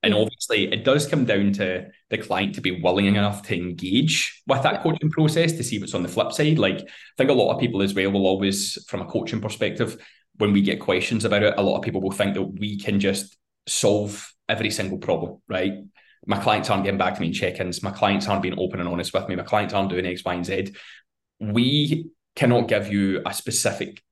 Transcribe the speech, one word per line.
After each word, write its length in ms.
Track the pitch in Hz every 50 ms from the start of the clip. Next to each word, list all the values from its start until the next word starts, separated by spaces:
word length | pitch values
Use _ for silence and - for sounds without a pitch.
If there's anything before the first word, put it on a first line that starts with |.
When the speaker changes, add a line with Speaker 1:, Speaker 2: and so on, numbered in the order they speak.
Speaker 1:
And 120 | - 107 104
Speaker 2:
Yeah. 80 | 104
Speaker 1:
obviously, 500 | 110 104 - _ - - 117 107 92 -
it 140 | - - -
does 200 | 135 135 147 151
come 200 | 151 - 147 127
down 260 | 117 104 98 101 101 98
to 340 | - 101 92 92 90 - - - _ _ _
the 80 | - 107
client 380 | - - 90 92 101 101 101
to 60 | -
be 100 | - 95
willing 340 | 90 87 85 90 90 98 101
enough 400 | 98 101 104 104 104 101 - - -
to 80 | -
engage 880 | 87 87 90 87 - - 92 95 120 156 160 - - - - - - _ -
with 160 | 135 127 127
that 120 | 147 -
Speaker 2:
Yeah. 60 | -
Speaker 1:
coaching 280 | - 160 160 - - 151
process 400 | - - 156 151 156 160 165 160
to 120 | 160 - 117
see 140 | - 113 104
what's 160 | 98 90 -
on 100 | 90 90
the 60 | 85
flip 220 | - 117 107 -
side. 260 | - - 151 151 156 -
Like, 220 | 104 95 98 95
I 60 | - - - - - - _ -
think 120 | 131 139
a 40 | 143
lot 200 | 127 101 82 -
of 60 | -
people 220 | - 117 95 98
as 120 | 98 98 98
well 160 | 98 95 98
will 160 | 98 101 98
always, 520 | 92 95 95 98 98 95 - - - - - - -
from 140 | - 95
a 40 | 87
coaching 360 | - - 110 - - - 110
perspective, 560 | 101 110 - - - 101 - - 127 - - - - - _ _ _ _ _ _
when 160 | 107 104 101
we 80 | 98
get 180 | 98 98 - -
questions 460 | - - 95 90 - - 117 110 101
about 180 | 110 101 104 104
it, 100 | 104 - -
a 40 |
lot 140 | 101 98 -
of 80 | - -
people 160 | - - 92
will 120 | 92 95
think 220 | 98 - 101 98 98
that 60 | 98 95
we 340 | - 98 98 104 104 104 98
can 240 | - - 104 98
just 340 | 98 98 98 - - - - _ _ _ _ _ _ -
solve 640 | - - - 110 104 107 104 101 101 - - - _ _ _ _
every 240 | 110 104 104 104
single 280 | 101 - 101 95 98 -
problem, 420 | - - 87 80 - - - - _ _
right? 240 | - 92 90 98 98 - - - _ _ _ _ _ _ -
My 140 | - 101 98
clients 300 | - - 107 107 - -
aren't 160 | 110 95 95
getting 120 | 98 98 95
back 180 | 92 90 90
to 60 | -
me 60 | 95 82
in 60 | -
check-ins. 500 | - - 90 - - 95 90 90 - -
My 80 | 95
clients 380 | 95 - - 101 101 98 - 104
aren't 120 | 101 95
being 160 | 95 92 - -
open 220 | 92 90 - 92
and 80 | 87 87
honest 260 | 85 85 85 - -
with 140 | 92 - -
me. 80 | 95
My 80 | 90 92
clients 300 | - - 104 104 - -
aren't 160 | 98 98 98
doing 160 | 87 90 90
X, 180 | 90 90 90 -
Y, 100 | 92 90
and 120 | 90 87
Z. 240 | - - - 190 196 - - - - - - _ _ _ _ _ _ _ _
We 680 | 107 104 104 117 120 131 143 151 147 147 156 160 160 - _ _ _ _ _
cannot 320 | - 143 123 123 117 - -
give 220 | 113 104 101 101
you 300 | 101 101 98 98 95 90 -
a 80 | 87 90
specific 680 | - - - 113 - - 110 98 - - - - - _ _